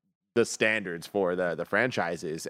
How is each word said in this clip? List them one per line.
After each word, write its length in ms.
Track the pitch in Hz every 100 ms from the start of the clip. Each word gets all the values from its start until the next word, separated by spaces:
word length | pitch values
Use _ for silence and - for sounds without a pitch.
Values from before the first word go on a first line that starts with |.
| _ _ _
the 100 | 117
standards 600 | 107 - 113 110 92 85 80
for 280 | 101 92
the, 200 | 90 90
the 100 | 80
franchises. 840 | 82 101 127 110 85 87 85 82 -